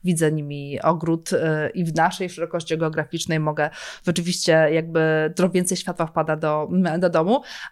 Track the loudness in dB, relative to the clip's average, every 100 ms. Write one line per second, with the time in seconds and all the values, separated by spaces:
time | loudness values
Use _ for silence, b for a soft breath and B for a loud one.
0 | 0 2 2 0 -4 -10 -8 -2 0 0
1 | 0 -2 0 -2 0 0 -2 -2 -2 2
2 | 0 0 -8 -6 -6 -6 -4 -2 0 -2
3 | -4 -6 -2 0 0 -2 -4 B B B
4 | -2 0 -2 -2 4 6 6 2 0 0
5 | 2 2 0 2 2 2 0 -2 -4 -4
6 | -2 0 0 0 0 0 0 2 2 2
7 | 2 4 4 2 B B B